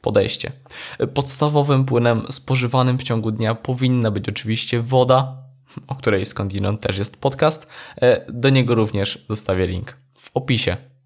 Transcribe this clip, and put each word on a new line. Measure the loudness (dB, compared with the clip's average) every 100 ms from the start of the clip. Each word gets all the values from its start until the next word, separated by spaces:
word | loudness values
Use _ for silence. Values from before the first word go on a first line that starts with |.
podejście. | 2 2 2 -2 -8 -10 -18 -18 -16 -6 -4
Podstawowym | -2 -2 0 2 2 4 2
płynem | 4 2 2 2 -2
spożywanym | -6 -2 -2 0 2 2 0
w |
ciągu | -2 -2 -2
dnia | -2 -2
powinna | -2 -4 -2 2 2 2
być | -2 -4
oczywiście | -6 -4 -4 -2 -2
woda, | 2 2 6 4 2 -8 -18 _ _ -20 -12
o |
której | -4 0 0
skądinąd | -2 -4 -4 -2 -2 -2
też | -4 -4
jest | -4 -2
podcast. | -4 2 0 0 -10 -20 -20 0
E, | 2 2 0
do | 0 4
niego | 4 4
również | 2 2 0 -4 -6 _
zostawię | -6 -2 0 0
link | -2 -8 -14 _ _
w | -8
opisie. | -8 -2 0 0 -4 -8 _